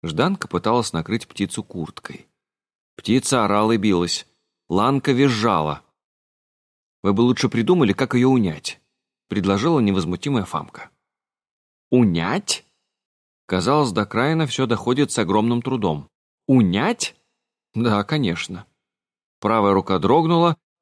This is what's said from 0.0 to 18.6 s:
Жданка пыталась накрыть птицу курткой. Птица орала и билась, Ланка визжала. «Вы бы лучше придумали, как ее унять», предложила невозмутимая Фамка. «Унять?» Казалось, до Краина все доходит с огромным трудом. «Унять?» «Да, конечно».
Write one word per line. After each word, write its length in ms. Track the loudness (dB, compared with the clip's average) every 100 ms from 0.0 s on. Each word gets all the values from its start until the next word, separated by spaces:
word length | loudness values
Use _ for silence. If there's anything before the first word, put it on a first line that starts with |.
Жданка 460 | -8 -2 -2 -2 -4
пыталась 440 | -4 0 0 0
накрыть 360 | -6 -4 -6 -6
птицу 340 | -8 -6 -6
курткой. 640 | -12 -10 -12 -12 -18 -18 -20 _ _ _ _ _ _ -14
Птица 480 | -2 0 0 0 2
орала 280 | 2 2
и 40 | 2
билась, 500 | 2 0 0 -4 -10 _ _ _ _
Ланка 440 | 0 2 0 0
визжала. 680 | 2 2 2 0 0 -2 -6 _ _ _ _ _ _ _ _ _ _ _ _
«Вы 100 | -2
бы 80 | 2
лучше 260 | 2 2 0
придумали, 460 | 0 2 4 2
как 220 | 0 0 2
ее 140 | 2
унять», 520 | 2 0 -4 -12 -14 _ _ _ _ _
предложила 500 | -4 0 0 2 2
невозмутимая 640 | 2 0 -2 -6 -4 -4
Фамка. 460 | -4 -8 -10 -18 -20 _ _ _ _ _ _ _ _ _ _
«Унять?» 760 | 2 4 2 -2 -4 -4 -8 _ _ _ _ _ _ _ _ -4
Казалось, 460 | -2 2 2 2
до 140 | 0 -2
Краина 400 | -2 0 0 -2
все 200 | -2 -2
доходит 460 | -2 0 0 0
с 80 | 0
огромным 420 | 0 2 2 -2
трудом. 480 | -2 -2 -2 -4 -8 _ _ _ 2
«Унять?» 680 | 4 4 2 -2 -2 -6 _ _ _ _ _ _
«Да, 300 | -4 0 0
конечно». 640 | 0 -2 -2 -4 -8 -14